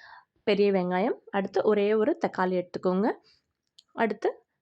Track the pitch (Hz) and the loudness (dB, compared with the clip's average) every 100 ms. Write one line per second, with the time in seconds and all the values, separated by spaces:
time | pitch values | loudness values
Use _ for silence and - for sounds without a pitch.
0 | - - _ _ - 196 202 196 180 180 | -20 -20 _ _ -2 2 2 2 0 0
1 | 226 - - 202 196 - - 208 202 220 | -2 -4 -6 -4 -2 0 0 2 2 2
2 | 233 349 180 - 185 180 180 - 185 185 | 0 0 -4 -2 -2 -2 -4 -4 -2 0
3 | 240 - _ _ _ _ _ _ _ - | 0 -4 _ _ _ _ _ _ _ -4
4 | 226 220 403 - _ _ | -2 -2 -4 -6 _ _